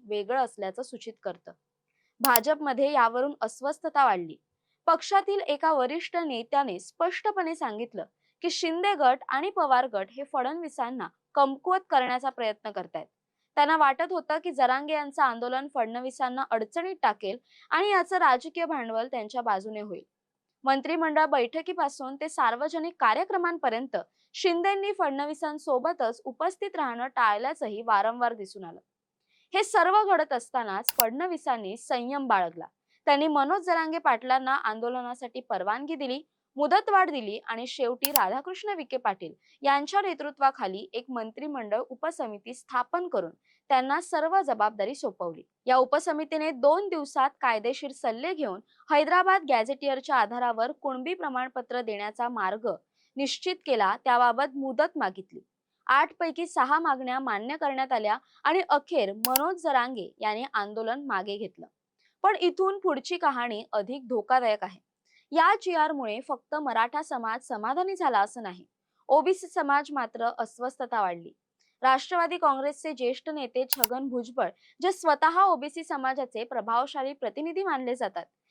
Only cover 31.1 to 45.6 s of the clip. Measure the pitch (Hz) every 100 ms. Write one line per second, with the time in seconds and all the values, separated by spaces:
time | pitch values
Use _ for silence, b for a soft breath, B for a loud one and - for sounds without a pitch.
31.1 | 269 359 320 285 233 190 233 - 254 240
32.1 | 285 262 196 170 170 - _ _ _ 302
33.1 | 285 311 294 277 381 359 330 320 330 320
34.1 | 226 254 262 262 269 - 226 240 254 240
35.1 | 247 240 254 - 190 190 247 294 294 262
36.1 | 269 - _ _ 262 294 392 - 392 349
37.1 | 285 208 214 - 226 247 - 240 247 285
38.1 | 269 190 262 359 381 415 349 254 254 233
39.1 | 190 160 - b b 277 285 302 392 381
40.1 | 311 294 277 269 269 190 190 - 233 262
41.1 | 240 220 - 302 269 214 220 - 254 320
42.1 | 330 233 208 226 254 - 254 - 349 359
43.1 | 220 170 - _ _ - 262 262 311 349
44.1 | 320 320 381 277 220 214 208 202 285 240
45.1 | - 175 165 - _